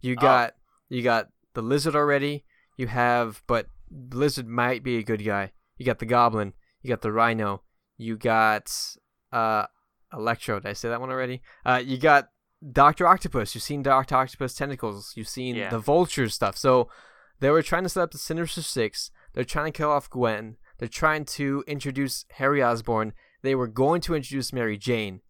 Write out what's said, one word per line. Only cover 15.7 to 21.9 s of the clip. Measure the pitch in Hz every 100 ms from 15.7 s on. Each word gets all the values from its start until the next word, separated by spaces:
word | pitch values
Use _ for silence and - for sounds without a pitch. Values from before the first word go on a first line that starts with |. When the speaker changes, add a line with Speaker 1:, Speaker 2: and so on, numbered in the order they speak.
| 113
Speaker 1:
Vulture | 110 151 180 - 117
stuff. | - 104 -
So | 135 127 120 - - _ _ _
they | 135
were | 156
trying | 156 175
to | 185
set | 190
up | 170
the | 143
Sinister | - 165 165 -
Six. | 156 - 110 - - - _
They're | -
trying | 123 160 156
to | 147
kill | 151
off | 147 -
Gwen. | 131 123 107 110 113 - -
They're | 120
trying | - 160 156 143
to | - 143 139 -
introduce | 147 143